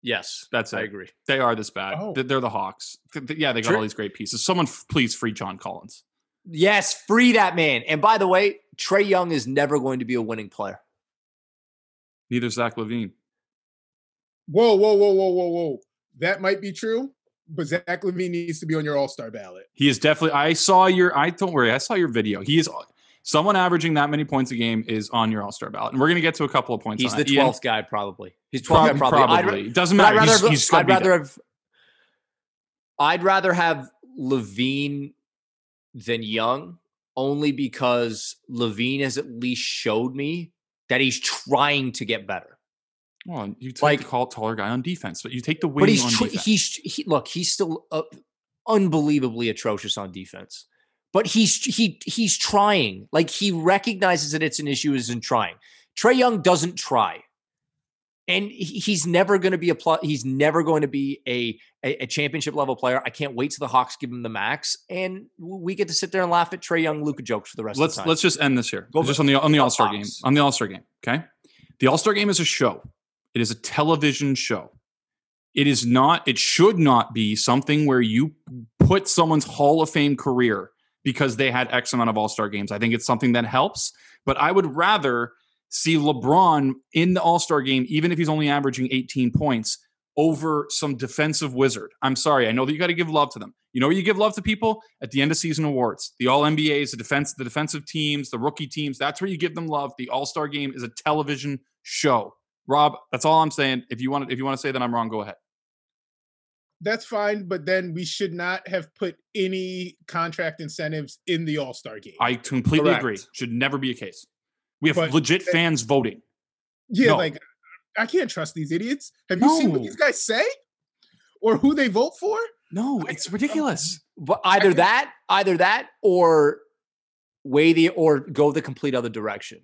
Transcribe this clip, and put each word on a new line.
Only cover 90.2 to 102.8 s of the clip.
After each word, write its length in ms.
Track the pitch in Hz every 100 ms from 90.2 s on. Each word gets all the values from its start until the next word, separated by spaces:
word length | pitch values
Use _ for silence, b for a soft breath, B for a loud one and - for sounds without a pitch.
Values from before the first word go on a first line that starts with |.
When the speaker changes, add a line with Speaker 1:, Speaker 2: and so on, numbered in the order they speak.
| 160 151 160 151 143
Speaker 2:
some 260 | - 151 131
defensive 560 | 123 - 156 151 151
wizard. 360 | 127 135 110 107 _
I'm 140 | 135
sorry. 320 | 131 - 143 117
I 60 |
know 120 | 117
that 80 | 131
you 60 | 151
gotta 140 | 180
give 180 | 175 170
love 220 | 156 143
to 80 | 123
them. 120 | 101 _ _
You 80 | 127
know 80 | 135
where 80 | 185
you 60 |
give 120 | 185 196
love 200 | 214 208
to 60 |
people? 380 | 196 214 226 214 B B
At 80 | 123
the 100 | 131
end 120 | 143
of 40 | 156
season 280 | 165 151
awards. 500 | 156 135 120 101 - _
The 80 | 123
All 180 | 135 147
N 80 |
B 180 | 156 151 147
As, 120 | 143
the 40 | 120
defense, 380 | 113 143 147
the 80 | -
defensive 420 | 127 151 151 151 147
teams, 440 | 160 151 147 135
the 80 | 120
rookie 300 | 131 147 151
teams, 300 | - 147 131
that's 220 | 139 151
where 80 | 190
you 80 | 180
give 200 | 170 156
them 100 | 160
love. 260 | 151 139 226
The 100 | 123
All-Star 360 | 123 143 - 151
game 260 | 143 139 135
is 80 |
a 40 | 120
television 720 | - - 151 147 143 143 139 _ _
show. 540 | - - 147 123 101 _ _ _ -
Rob, 260 | 139